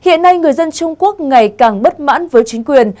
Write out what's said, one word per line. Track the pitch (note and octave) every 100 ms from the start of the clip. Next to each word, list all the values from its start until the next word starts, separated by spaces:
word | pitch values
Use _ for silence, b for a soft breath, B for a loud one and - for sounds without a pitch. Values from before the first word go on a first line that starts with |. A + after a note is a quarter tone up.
hiện | F#4 E4
nay | F4+ F4+
người | D#4+
dân | C4+ E4
Trung | - E4 D#4+
Quốc | F#4+ G#4
ngày | C#4+ C4 G#3+
càng | G#3 A#3+ G3+
bất | C4 F4
mãn | C#4+ C4+ E4+
với | A#3+ A3
chính | A3+
quyền | A#3 C#4 G#3+ F#3+